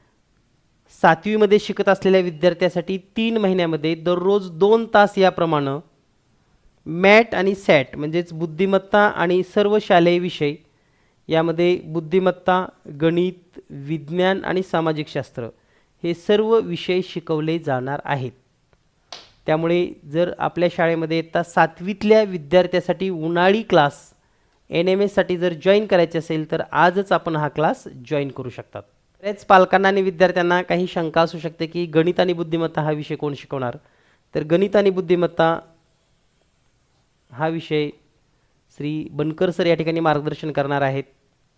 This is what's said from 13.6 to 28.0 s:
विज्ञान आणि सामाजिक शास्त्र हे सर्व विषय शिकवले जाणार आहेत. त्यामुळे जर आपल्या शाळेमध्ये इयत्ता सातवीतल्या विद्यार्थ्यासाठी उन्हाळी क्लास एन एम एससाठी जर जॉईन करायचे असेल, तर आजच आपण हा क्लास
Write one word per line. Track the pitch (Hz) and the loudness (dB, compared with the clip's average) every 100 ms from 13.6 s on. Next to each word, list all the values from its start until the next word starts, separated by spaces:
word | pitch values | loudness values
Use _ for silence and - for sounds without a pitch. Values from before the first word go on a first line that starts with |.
| - | -18
विज्ञान | 147 139 160 143 175 185 196 - | -14 -8 -8 -6 -2 0 0 -2
आणि | 180 | -4
सामाजिक | 185 170 160 156 147 | -2 -2 -2 -4 -6
शास्त्र | 147 127 - 117 - _ _ _ _ | -8 -8 -10 -12 -14 _ _ _ _
हे | 170 | -8
सर्व | 170 - 208 214 226 | -4 0 2 2 0
विषय | 180 165 - 180 | 0 -6 -4 -4
शिकवले | 180 170 160 156 156 165 | -4 -8 -4 -4 -2 -4
जाणार | 147 131 127 143 - | -2 -4 -4 -6 -6
आहेत. | 139 123 - _ _ _ _ _ _ _ - - _ - | -6 -6 -12 _ _ _ _ _ _ _ -20 -20 _ -2
त्यामुळे | 156 165 175 - - 151 | 0 0 0 -2 -6 -8
जर | 151 175 - | -2 -2 -2
आपल्या | 147 - 175 | -4 -2 -2
शाळेमध्ये | - 165 165 165 165 | 0 0 0 -2 -4
इयत्ता | 160 175 | -2 -4
सातवीतल्या | 165 - 160 - 180 202 208 214 | -2 2 0 0 -10 -2 4 4
विद्यार्थ्यासाठी | 208 180 143 180 175 180 170 170 190 | 4 -4 0 2 2 0 -2 -4 -4
उन्हाळी | 170 160 170 180 214 | -4 -4 2 2 2
क्लास | 220 175 143 - - _ _ _ _ _ - | 2 2 2 0 -16 _ _ _ _ _ -8
एन | 160 180 | -2 0
एम | 190 | 0
एससाठी | 202 202 175 180 | 0 0 -2 -2
जर | 180 165 180 | -2 0 2
जॉईन | 208 214 | 2 4
करायचे | 185 165 170 | 2 2 -2
असेल, | 151 160 151 | -4 -6 -4
तर | 165 - | -6 -4
आजच | 143 170 180 190 | 2 2 2 0
आपण | 170 170 156 | -2 -2 -4
हा | 151 | -4
क्लास | 151 156 254 - 131 | -2 -2 -2 -8 -18